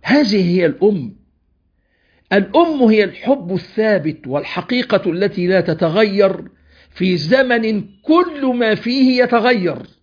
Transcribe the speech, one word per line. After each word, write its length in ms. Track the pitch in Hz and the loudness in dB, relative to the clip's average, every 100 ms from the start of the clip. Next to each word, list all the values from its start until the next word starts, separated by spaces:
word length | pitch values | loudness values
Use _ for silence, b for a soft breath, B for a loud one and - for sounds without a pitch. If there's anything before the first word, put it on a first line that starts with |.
هذه 540 | - 277 240 202 175 180 | 0 0 2 0 0 0
هي 100 | 165 | 0
الأم. 500 | - 202 196 117 - _ _ _ _ _ _ _ _ _ _ _ | 0 -2 -2 -8 -16 _ _ _ _ _ _ _ _ _ _ _
الأم 500 | 196 196 302 339 294 | 0 2 2 2 2
هي 220 | 233 214 | 4 4
الحب 500 | 196 - - 277 170 | 0 -4 -2 -2 -2
الثابت 720 | 185 - - 220 196 151 156 120 | -8 -6 -2 0 0 -2 -8 -6
والحقيقة 840 | 143 - - 175 247 - 190 196 | -6 -6 -10 -4 -4 0 -2 -2
التي 360 | 170 202 - 175 | -2 -4 -2 0
لا 140 | 190 | 0
تتغير 840 | 165 160 165 175 214 196 196 - - b b b b | 0 -2 0 2 0 2 0 0 -12 b b b b
في 260 | - 185 175 | -4 -2 -2
زمن 680 | 151 262 254 240 220 214 208 _ | 2 2 4 0 0 -4 -8 _
كل 440 | - 320 349 294 269 | 2 2 2 -2 -4
ما 280 | 240 220 | 0 0
فيه 480 | 214 233 269 262 247 | -2 -2 2 2 2
يتغير. 600 | 240 233 240 240 175 139 - _ | 2 2 2 0 -2 -6 -14 _